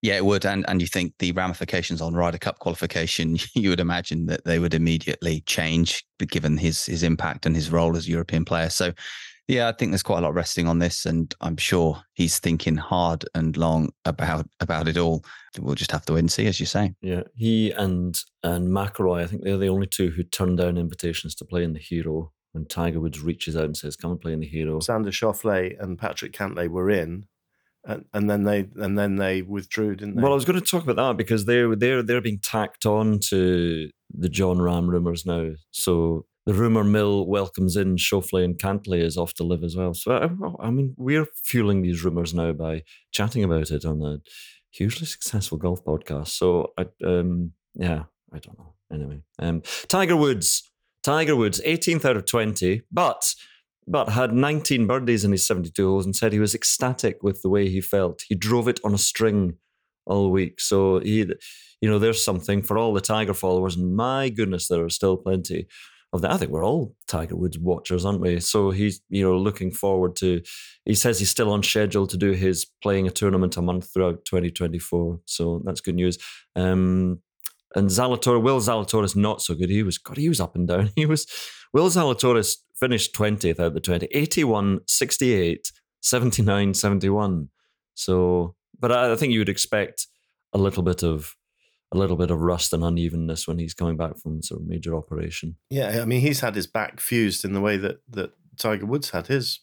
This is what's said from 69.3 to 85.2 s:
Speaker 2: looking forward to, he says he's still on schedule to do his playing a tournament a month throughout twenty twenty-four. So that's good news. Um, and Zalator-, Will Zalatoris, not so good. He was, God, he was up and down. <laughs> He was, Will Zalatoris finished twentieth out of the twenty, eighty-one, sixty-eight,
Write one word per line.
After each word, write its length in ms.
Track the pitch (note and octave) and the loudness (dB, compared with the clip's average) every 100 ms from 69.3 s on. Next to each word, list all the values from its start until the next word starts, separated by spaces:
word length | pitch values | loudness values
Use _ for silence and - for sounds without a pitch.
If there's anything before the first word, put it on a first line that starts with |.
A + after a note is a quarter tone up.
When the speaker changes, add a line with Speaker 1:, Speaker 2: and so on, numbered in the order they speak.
| F#2 | 4
Speaker 2:
looking 340 | G2 G2+ F#2 | 2 -2 -6
forward 440 | F2+ G2+ F#2+ F#2 F2+ | -2 0 2 0 0
to, 260 | F#2 F2 E2+ - - - - | 0 0 -2 -16 -20 -14 -2
he 80 | |
says 240 | G#2 B2 A#2 | 0 2 2
he's 140 | G2+ | 0
still 200 | - A2 | 0 2
on 120 | G#2 | 2
schedule 420 | G2 A2 G#2 G2+ G2 | 2 2 2 2 0
to 120 | F#2 | 0
do 160 | G2 | 0
his 340 | F#2+ F#2+ F2+ - _ | 2 2 0 -4 _
playing 240 | G#2 G2 F#2+ | 0 2 2
a 40 | |
tournament 460 | - G2+ F#2+ F2+ F2 | 2 2 2 2 0
a 40 | |
month 280 | F2 F2+ F2+ | -2 -2 -4
throughout 320 | - F#2 E2+ - | 0 0 0 -2
twenty 260 | F#2 F2 | -2 -2
twenty-four. 680 | E2 F2 E2+ - F2 E2+ E2+ - | -2 -4 -4 -4 -2 -2 -4 -8
So 380 | - E2+ E2+ F#2+ | -4 -2 -2 -4
that's 160 | F2+ | -6
good 140 | - F2 | -4 0
news. 240 | F2+ F2 - - _ - | 0 0 -8 -20 _ -2
Um, 640 | F#2 F#2 F#2 F#2 F#2 F2 _ _ - _ _ | 2 4 4 2 0 -2 _ _ -16 _ _
and 140 | - G2+ | 0 2
Zalator-, 540 | F#2 B2+ A#2+ B2 A#2+ | 2 2 2 4 4
Will 160 | A2+ C3+ | 4 2
Zalatoris, 560 | A2 A2+ G2 A2 G2+ G2 | 2 0 0 0 2 2
not 260 | G#2 A2 | 2 0
so 140 | - D#2 | -4 -2
good. 140 | F2+ | 0
He 120 | G2+ | 2
was, 160 | G#2 E2+ | 0 -2
God, 200 | - C#3+ | -8 -2
he 100 | D#3 | 0
was 140 | D#3 | 2
up 140 | F2 - | 0 0
and 120 | F2 | 0
down. 220 | F2+ G#2 | 2 2
<laughs> 40 | G2+ | 2
He 80 | D3+ | 2
was, 200 | D3+ - - - - - | 0 -2 -10 -12 -16 -2
Will 160 | C3+ F3+ | 2 4
Zalatoris 680 | F3 D#3 A#2+ B2+ A#2 G#2 - _ - | 4 2 4 4 4 2 -2 _ -2
finished 380 | C3 A#2+ - | 0 2 0
twentieth 480 | - G#2+ G#2+ F#2 E2 | 0 0 2 0 2
out 60 | E2+ | 0
of 60 | |
the 60 | D#2 | 0
twenty, 300 | - F2+ - | 0 -2 0
eighty-one, 720 | C#3+ D#3 - C#3+ G#2+ G2+ F#2+ - | -2 0 2 2 2 2 0 0
sixty-eight, 840 | - B2+ - | 0 0 0